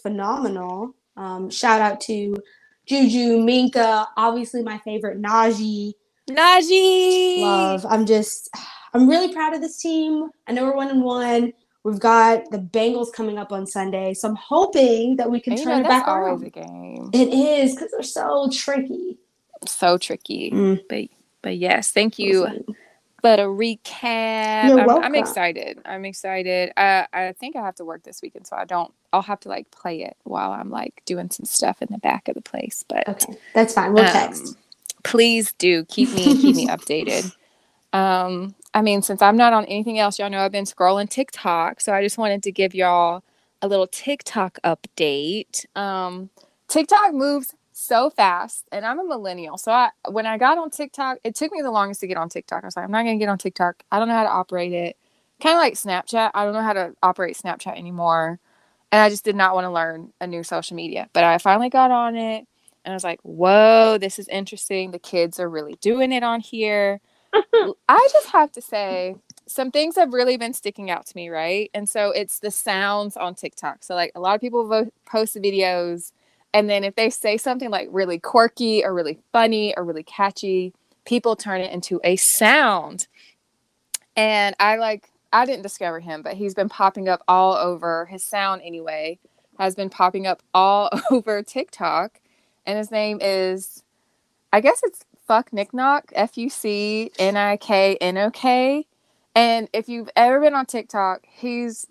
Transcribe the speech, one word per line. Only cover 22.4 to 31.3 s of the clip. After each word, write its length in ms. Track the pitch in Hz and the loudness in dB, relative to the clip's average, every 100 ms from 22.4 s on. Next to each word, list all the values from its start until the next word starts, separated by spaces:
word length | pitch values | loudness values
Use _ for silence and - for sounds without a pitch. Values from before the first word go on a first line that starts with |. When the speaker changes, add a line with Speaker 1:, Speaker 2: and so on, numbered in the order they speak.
| 180 | 0
Speaker 1:
fun. 200 | - - - _ _ _ - | -4 -14 -16 _ _ _ 0
Speaker 2:
for 140 | 233 208 | 4 4
the 60 | |
recap. 1200 | 202 196 226 214 - - 247 226 226 220 214 214 254 | 2 -2 -2 -4 -10 -8 -4 -2 -2 -2 -2 2 6
Speaker 1:
You're 120 | 262 | 6
Speaker 2:
I'm, 60 | 220 | 6
Speaker 1:
welcome. 180 | 302 - | 4 2
Speaker 2:
I'm 100 | 294 | -2
excited. 640 | - 196 175 165 - - - | -2 -2 -2 -4 -10 -14 -14
I'm 200 | 190 196 | -12 -12
excited. 640 | 190 190 190 185 180 180 - | -12 -8 -6 -4 -2 -2 2
I, 300 | 196 190 - | 2 2 0
I 200 | 180 185 | -4 -6
think 220 | 180 254 294 | -8 -12 -8
I 40 | |
have 140 | 202 180 | -10 -10
to 100 | 165 | -14
work 180 | 165 | -14
this 180 | - - | -16 -16
weekend, 260 | - - - | -16 -18 -12
so 80 | - | -10
I 100 | 180 | -6
don't, 280 | 175 165 _ - | -6 -6 _ -2
I'll 100 | 190 | -2
have 180 | 196 202 | -2 -8
to, 80 | 202 | -8
like, 200 | - - | -12 -12
play 320 | _ 180 160 | _ -10 -10
it 120 | 95 - | -12 -14
while 280 | - - 95 | -10 -6 -6
I'm, 160 | 98 - | -6 -8
like, 320 | - - _ - | -10 -10 _ -10
doing 240 | 175 180 | -8 -8